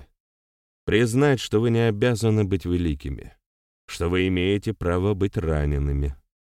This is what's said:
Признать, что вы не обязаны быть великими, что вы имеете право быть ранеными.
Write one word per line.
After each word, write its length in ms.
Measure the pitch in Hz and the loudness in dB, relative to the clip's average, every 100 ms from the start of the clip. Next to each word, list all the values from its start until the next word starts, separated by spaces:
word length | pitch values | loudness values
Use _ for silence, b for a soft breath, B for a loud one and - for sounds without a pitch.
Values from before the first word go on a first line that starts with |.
| - _ _ _ _ _ _ _ - | -18 _ _ _ _ _ _ _ 0
Признать, 540 | 107 117 127 147 123 | 2 2 2 2 2
что 220 | - 107 | 0 0
вы 80 | 120 | 2
не 180 | 117 117 | 2 2
обязаны 560 | 104 123 110 113 107 | 2 0 2 2 2
быть 220 | 95 95 90 | 0 -2 -2
великими, 680 | 87 85 71 67 64 - _ _ _ _ _ - | -2 0 -4 -6 -10 -14 _ _ _ _ _ -14
что 220 | - 87 | -6 -2
вы 180 | 90 92 | 0 2
имеете 460 | 90 92 101 110 | 2 0 0 -2
право 400 | - 90 90 101 | -4 -2 0 0
быть 240 | 95 98 90 | 0 -2 -2
ранеными. 800 | 80 76 73 71 71 69 69 - _ _ | -2 0 0 0 -2 -2 -4 -8 _ _